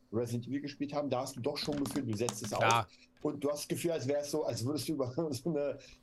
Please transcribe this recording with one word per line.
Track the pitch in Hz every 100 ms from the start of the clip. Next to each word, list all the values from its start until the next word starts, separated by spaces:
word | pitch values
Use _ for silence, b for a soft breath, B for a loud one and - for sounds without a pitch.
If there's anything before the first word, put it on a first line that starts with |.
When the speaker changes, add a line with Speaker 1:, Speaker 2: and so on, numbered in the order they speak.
| _
Speaker 1:
Resident | 107 120 120 120
Evil | 139
gespielt | 143 - 147
haben, | 147 143
da | 127
hast | 139 127
du |
doch | 127 147
schon | - 143
gefühlt, | 139 147 123
du | 107
setzt | 120 110
es | 107
Speaker 2:
Klar. | 101 113 117
Speaker 1:
auf | 110 b b -
und | 151 147
du | 143
hast | 147
das | -
Gefühl, | 135 170
als | 160 127
wär's | 143 143
so, | 156 151
als | 120
würdest | 120 147 -
du |
über | 147 123
<laughs> | 139 160
so | 127 175
eine, | 147 143 - B B